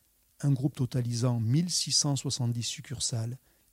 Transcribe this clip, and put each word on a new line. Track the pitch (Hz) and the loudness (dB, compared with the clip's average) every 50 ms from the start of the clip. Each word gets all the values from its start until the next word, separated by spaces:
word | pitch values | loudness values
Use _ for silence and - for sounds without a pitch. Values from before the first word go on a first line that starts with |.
| _ _ _ _ _ _ _ _ | _ _ _ _ _ _ _ _
un | - 143 | 2 2
groupe | 139 120 131 147 - | 2 4 2 -2 0
totalisant | - 131 - - 127 120 120 120 113 123 127 120 117 | 0 -2 0 0 0 0 0 0 0 2 2 2 2
mille | 110 110 123 156 175 180 | 2 2 4 2 2 2
six | 160 - - 147 | 0 -2 -2 0
cent | 131 - - 147 139 | 0 2 2 2 0
soixante-dix | 131 - 139 - - 123 120 117 120 110 | 0 -2 -4 -4 -2 -2 -2 -2 -2 -4
succursales | - - - 123 - 127 - - - - 113 113 120 123 - - _ _ _ _ _ | -6 -8 -10 -10 -10 -8 -6 -4 -2 -2 -2 -4 -4 -6 -10 -14 _ _ _ _ _